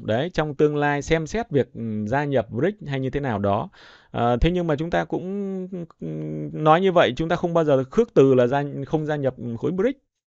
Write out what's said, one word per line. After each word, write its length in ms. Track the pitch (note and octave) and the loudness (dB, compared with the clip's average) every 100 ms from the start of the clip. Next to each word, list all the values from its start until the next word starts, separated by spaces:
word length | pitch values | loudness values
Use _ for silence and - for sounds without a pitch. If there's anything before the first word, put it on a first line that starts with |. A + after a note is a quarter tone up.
đấy, 280 | G#2+ A2 E3 | -4 -2 -2
trong 220 | E3+ D#3 | -2 -2
tương 220 | C#3 D3+ D3 | 2 2 2
lai 260 | D3 C#3+ | -2 -2
xem 240 | C#3 D#3+ D#3 | -2 -2 -2
xét 240 | G#3+ A#3 | -6 -2
việc, 220 | C#3 A#2 | 0 -2
ừm, 340 | A2+ A2+ G#2+ G#2 | -4 -6 -4 -2
gia 160 | C3+ | -2
nhập 220 | D3 C3+ G#2+ | 0 0 -2
brics 380 | A2 E3 G#3 D3 | -2 -2 -4 -6
hay 120 | C3+ | -4
như 100 | C3 | -4
thế 100 | C#3 | -4
nào 180 | C#3 G#2 | -2 0
đó. 300 | G2+ G2+ F3 - - - _ | 0 0 -2 -12 -20 -20 _
Ờ, 260 | A#2 A#2 B2 | -2 0 2
thế 140 | E3 | 2
nhưng 160 | F3+ E3+ | 0 0
mà 100 | C#3+ | -2
chúng 140 | E3 | -2
ta 140 | F3 | -4
cũng, 640 | D#3+ D#3+ F3 G3+ G3 F#3+ F#3 F#3+ E3+ - | -2 -6 -6 -8 -6 -8 -10 -12 -14 -12
ừm, 640 | E3+ D#3 D#3 D#3 D3+ D#3 | -12 -10 -8 -8 -8 0
nói 160 | D#3 D#3+ | 4 4
như 120 | F#3+ | 4
vậy, 200 | E3+ A#2 B2+ | 4 4 2
chúng 120 | D#3+ | -2
ta 80 | F3 | -2
không 180 | F3 | 0
bao 100 | E3+ | 2
giờ 200 | D#3 C3+ | 4 2
khước 300 | C3 - A#3 | 2 0 2
từ 200 | - C3+ | 6 6
là 120 | B2+ B2 | 6 4
gia, 160 | C#3 C#3+ C#3 C#3 | 2 -2 -6 -4
không 200 | D#3 D3+ | -2 -2
gia 100 | D3 | -2
nhập 180 | C3 C3 A#2+ A2+ | -2 -4 -8 -4
khối 140 | C#3 | -4
brics. 260 | F#3 A3 C#4 _ _ _ | 0 -2 -2 _ _ _